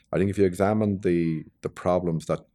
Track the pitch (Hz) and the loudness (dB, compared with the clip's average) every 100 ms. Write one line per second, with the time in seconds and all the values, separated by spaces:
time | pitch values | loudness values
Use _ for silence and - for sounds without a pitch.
0 | - 78 98 98 98 87 98 107 107 98 | -6 -2 0 2 2 2 0 2 0 0
1 | 98 87 82 80 76 _ - - 92 90 | 0 0 0 -2 -8 _ -12 -6 0 0
2 | 87 80 - 80 - | 0 -4 -4 -6 -8